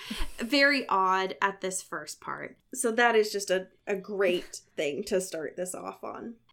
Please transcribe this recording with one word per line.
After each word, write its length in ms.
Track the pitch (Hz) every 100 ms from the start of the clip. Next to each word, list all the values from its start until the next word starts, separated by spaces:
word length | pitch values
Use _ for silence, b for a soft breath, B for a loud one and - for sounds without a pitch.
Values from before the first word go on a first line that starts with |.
| B B B -
very 480 | 233 285 285 269 -
odd 460 | 190 190 190 190 -
at 200 | 196 190
this 200 | 185 185
first 400 | - 160 151 -
part. 340 | - 143 - - _
So 180 | 254 233
that 240 | 226 240 220
is 160 | 214
just 180 | 202 196
a, 180 | 185 185 _ -
a 80 | 196
great 680 | 185 196 190 180 - - _
<laughs> 80 | -
thing 280 | 147 135 -
to 140 | 185
start 360 | 185 160 147 -
this 160 | 180
off 300 | - 190 -
on. 320 | - - 233 233 _